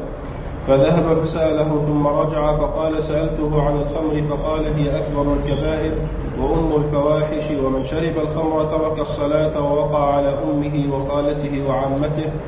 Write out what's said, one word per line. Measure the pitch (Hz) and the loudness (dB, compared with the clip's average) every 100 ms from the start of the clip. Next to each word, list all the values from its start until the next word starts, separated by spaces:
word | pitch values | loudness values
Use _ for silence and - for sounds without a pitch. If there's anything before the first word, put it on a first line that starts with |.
| - - - - - - - | -6 -8 -8 -8 -8 -8 2
فذهب | 135 160 170 160 160 | 4 6 4 4 2
فسأله | 151 160 156 151 151 151 151 | 0 0 2 2 2 2 2
ثم | 151 147 | 2 2
رجع | 151 151 151 151 151 | 2 2 2 2 2
فقال: | 147 160 160 156 | 0 0 -2 0
'سألته | 151 151 156 156 151 151 | 0 0 0 0 0 2
عن | 147 147 | 2 0
الخمر | 143 160 156 151 147 | -2 -2 -2 0 -2
فقال: | 143 156 156 151 | -2 -2 -2 0
هي | 147 143 - | 0 0 0
أكبر | 151 143 143 | -2 -2 0
الكبائر | 139 147 139 151 156 156 156 - - - - | 0 0 0 0 0 -2 -2 -4 -4 -6 -2
وأم | 135 165 160 151 | 0 2 2 2
الفواحش، | - 147 147 151 151 151 131 143 | 2 2 2 2 0 -2 -4 -2
ومن | 135 131 131 | 0 -2 -2
شرب | 156 165 156 | -2 -2 -2
الخمر | 151 156 160 156 | -2 -2 0 0
ترك | 156 160 156 151 | 0 0 -2 -2
الصلاة | 147 151 143 151 156 151 | -4 -2 0 2 2 0
ووقع | 143 147 147 151 143 143 | 0 2 2 2 2 2
على | 139 | 2
أمه | 139 156 147 147 147 139 139 | 0 -2 -2 0 0 0 -2
وخالته | 143 143 147 147 143 139 139 | -2 0 0 0 -2 -2 -2
وعمته.'" | 139 135 135 151 151 156 - | 0 0 0 0 -2 -2 -4